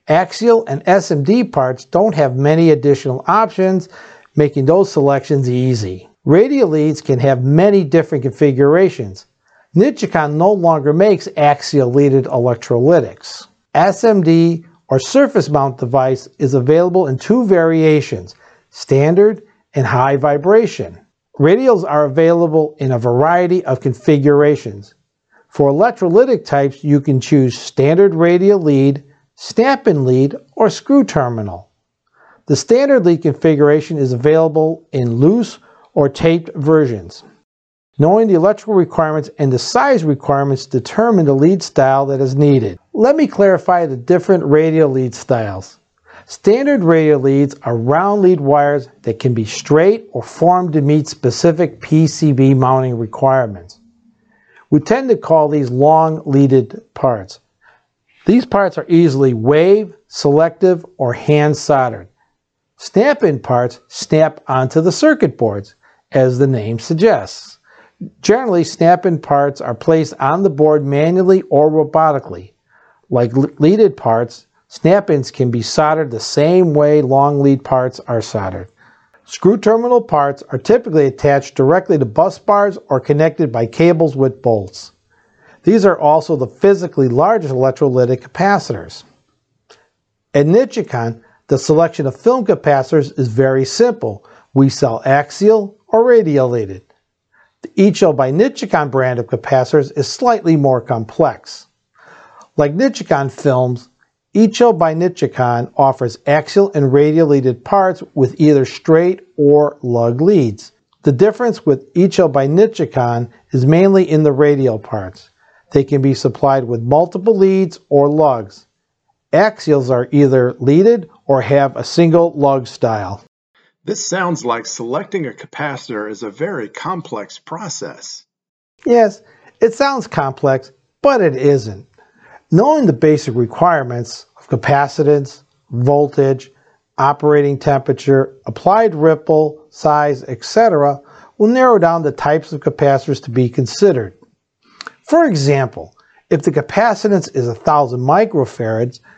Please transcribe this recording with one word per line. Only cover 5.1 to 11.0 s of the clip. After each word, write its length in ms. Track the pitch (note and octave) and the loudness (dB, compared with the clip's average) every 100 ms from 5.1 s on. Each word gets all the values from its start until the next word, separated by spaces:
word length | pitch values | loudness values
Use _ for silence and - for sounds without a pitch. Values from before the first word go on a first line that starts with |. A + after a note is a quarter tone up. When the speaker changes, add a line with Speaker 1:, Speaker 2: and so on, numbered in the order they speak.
| C#3 - C#3+ B2+ | 0 -2 -2 -2
Speaker 1:
easy. 600 | B2 B2+ A#2+ G2 F#2 - _ | -2 -2 -2 -6 -12 -18 _
Radial 420 | C3+ E3 C4 C#4 G#3 | 2 2 4 2 0
leads 340 | D3+ D3+ D3+ | 0 -2 -2
can 200 | - C3 | -4 0
have 240 | C#3 C3 | 0 0
many 400 | C3 D3+ G3+ G3+ | 2 2 4 2
different 380 | D3+ E3 D#3 D3 | 2 0 0 -4
configurations. 1040 | C3 - D3 C3 C#3+ E3 F#3+ - G#2 F#2 - _ _ _ _ E3 | -4 0 0 2 4 4 2 -2 -12 -14 -20 _ _ _ _ 0
Nichicon 580 | C4 - G#3 E3+ D3 | 0 0 -4 -2 -2
no 160 | D3+ F#3 | 0 0
longer 420 | G#3 E3+ D#3 C#3 | 2 0 0 0
makes 360 | D#3 | 2